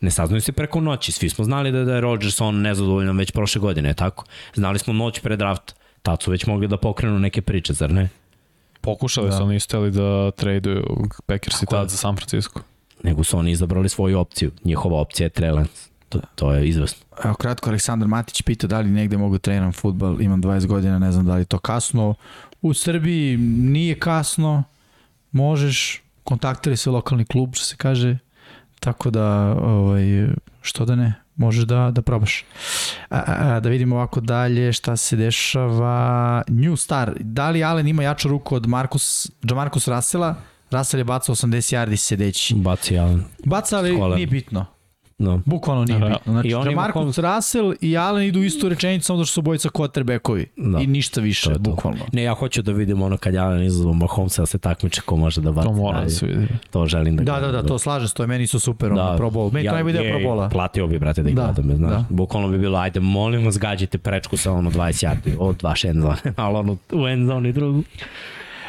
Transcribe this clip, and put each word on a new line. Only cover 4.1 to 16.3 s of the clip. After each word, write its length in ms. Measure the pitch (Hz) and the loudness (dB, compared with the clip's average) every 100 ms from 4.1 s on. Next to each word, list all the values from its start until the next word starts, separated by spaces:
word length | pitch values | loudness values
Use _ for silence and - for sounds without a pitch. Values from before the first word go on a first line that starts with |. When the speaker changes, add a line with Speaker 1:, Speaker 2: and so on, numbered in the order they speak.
| - - - - | -4 -14 -20 -8
Speaker 1:
Znali 260 | - 98 101 | -4 -2 -2
smo 140 | - | -2
noć 260 | 110 117 104 | -2 -2 -4
pre 160 | - 104 | -4 -2
draft, 380 | 101 92 - - _ _ | -2 -4 -8 -20 _ _
tad 200 | - 87 | -2 -2
su 100 | - | 0
već 140 | 90 - | -2 0
mogli 220 | 104 101 | 0 0
da 100 | 101 | 0
pokrenu 420 | 110 - 113 104 | -2 -2 0 0
neke 220 | 98 - | 0 0
priče, 320 | - 95 - | -2 -2 -2
zar 180 | 71 76 | -2 0
ne? 180 | 92 95 - _ _ _ _ _ _ | 2 0 -4 _ _ _ _ _ _
Speaker 2:
Pokušali 480 | - 110 131 - 101 | -6 -2 -2 0 0
Speaker 3:
Da. 80 | 98 | 2
Speaker 2:
su, 60 | |
oni 120 | 101 101 | 2 0
isteli 360 | - 110 104 | -2 -2 0
da 400 | 98 101 98 98 | 2 2 2 0
traduju 520 | - 104 98 98 98 - - 101 - - | 0 -2 0 0 -2 -2 -2 -4 -6 -6
Packers 320 | 101 - - | -4 -4 -4
i 20 | |
Speaker 1:
Tako 160 | - 101 | -2 -2
je. 40 | |
Speaker 2:
tad 100 | 95 | -2
za 80 | 95 | -4
San 180 | 101 101 | -4 -4
Francisco. 440 | - 110 110 - - _ _ _ | -2 -4 -4 -8 -16 _ _ _
Speaker 1:
Nego 200 | 90 76 | -2 0
su 140 | 80 90 | 0 2
oni 140 | 85 | 2
izabrali 380 | 85 87 92 95 | 2 0 0 0
svoju 300 | - 95 95 | 0 0 2
opciju. 320 | 87 - 76 - | 0 -2 -4 -2
Njihova 340 | 87 78 90 80 | -2 0 0 0
opcija 280 | 73 - 82 | -2 -2 -2
je 40 | |
Trey 200 | - 80 | 0 0
Lance. 200 | 76 76 - - _ _ | 2 0 -2 -20 _ _
To, 100 | - - | -8 -6